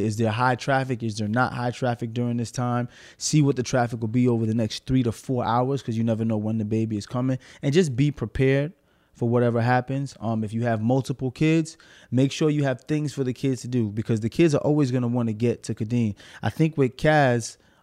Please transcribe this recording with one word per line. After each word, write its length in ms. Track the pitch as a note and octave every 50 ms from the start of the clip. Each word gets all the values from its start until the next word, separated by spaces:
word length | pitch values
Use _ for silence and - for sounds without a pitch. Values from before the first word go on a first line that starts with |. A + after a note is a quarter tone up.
| G2+
"Is 140 | A2 G#2 G#2
there 120 | A#2 A2
high 260 | G#2 A2+ B2+ B2+ B2+
traffic? 460 | A#2 - - C#3 C3+ C3 B2+ C3+ A2 A#2+
Is 140 | A2+ G#2
there 120 | G#2+ G#2+ G#2
not 260 | G#2+ B2 B2+ - -
high 160 | B2 A#2+ B2
traffic 420 | A#2+ - - B2 A#2+ A#2 - A#2 A2+
during 240 | A#2+ A#2+ A#2+ A#2+
this 140 | A#2+ A#2 G#2+
time?" 380 | - - B2 B2 A#2+ B2 A#2+ A#2+ - - - - -
See 240 | - - - - D3+
what 160 | D3 C#3 C#3
the 60 | B2 A#2+
traffic 400 | - - C3+ A#2+ A#2 B2 A2+ A#2
will 60 | A2
be 200 | G#2+ B2+ B2 B2
over 160 | A#2+ A2+ A2+
the 80 | A2 A2
next 320 | A#2 A2+ G#2+ - - -
three 180 | - C3+ C3 B2+
to 80 | A#2 G#2+
four 300 | - - - C3+ B2 A2+
hours, 360 | - A2+ A#2+ B2+ B2+ C#3 C3+ -
'cause 140 | - A#2
you 80 | A2 A#2
never 220 | A#2 A2+ G#2+ A2+
know 100 | A2+ A2+
when 220 | G#2+ G#2 A2 A2+ A2+
the 80 | G#2+
baby 320 | G#2 A2+ A2+ A2 A2 A2 G#2
is 80 | G2+
coming. 320 | - - B2+ B2+ C3 C3 B2 - - - - -
And 100 | C#3 C#3
just 240 | E3 F#3+ D3+ B2+
be 140 | A2+ C#3+ D3
prepared 640 | C#3 - - G#2+ - - C3+ C3 C3+ C#3 C#3+ D3+ F#3+ _ _ _ _ _ _ _ _
for 120 | - A#2+ A#2+
whatever 340 | A#2 B2 A#2+ A#2+ A#2 A#2 A2+
happens. 520 | A#2+ B2+ B2+ B2 - C3+ C3+ C#3 C3 - -
Um, 220 | - A2 A2+ A2+ A2
if 80 | G#2 G#2+
you 120 | A2+ A#2
have 180 | A#2+ A2+ A2 G#2+
multiple 480 | A2+ B2+ C3+ B2+ - C#3 - C3 C3
kids, 480 | A#2+ - D#3 D#3 D#3+ E3 D#3+ D#3 - - - - - - - _
make 220 | - B2 C3+ C3+ -
sure 180 | - E3 D#3
you 140 | D3+ D3 C#3+
have 180 | C#3 B2+ A#2+ -
things 320 | - D3+ D3+ D3+ D3 -
for 100 | - C3+
the 80 | B2+ B2
kids 300 | - - C#3 C3 A#2+ -
to 60 | A#2
do, 200 | B2 B2+ A2+ G#2
because 320 | G2+ G#2+ A2 - A#2+ A2
the 80 | G#2+ A2+
kids 260 | - - E3+ E3+ C#3+
are 20 | C#3+
always 300 | - C3+ D3+ D3+ D3+ B2+
gonna 160 | B2 C3 B2 A#2
wanna 240 | A#2+ B2 A#2+ A2+ G#2+
get 300 | G#2+ A#2 A#2+ A2+ - -
to 120 | - A2+
Kadeem. 400 | - A#2 G#2+ A#2+ A#2+ A#2 A2 G2 - - - - - -
I 80 | -
think 260 | - - D#3+ D#3+ D3+
with 200 | - C3+ B2+ -
Kaz, 600 | - - D#3 D#3 D3+ C#3+ B2+ B2 A#2+ A2+ - - - _ _ _ _